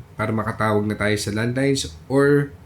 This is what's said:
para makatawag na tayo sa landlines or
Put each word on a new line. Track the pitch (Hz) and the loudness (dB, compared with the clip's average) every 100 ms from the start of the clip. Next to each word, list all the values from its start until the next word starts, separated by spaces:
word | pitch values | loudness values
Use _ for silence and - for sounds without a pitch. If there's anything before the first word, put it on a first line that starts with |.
| - - | -14 -6
para | 110 | -4
makatawag | 110 107 113 110 104 | -2 -4 -2 0 2
na | 104 104 | 0 -2
tayo | 104 | 0
sa | 104 - | 0 -2
landlines | 104 117 123 139 139 - - - | -2 -2 0 0 0 -4 -10 -2
or | 135 139 143 143 - | 2 4 4 2 -6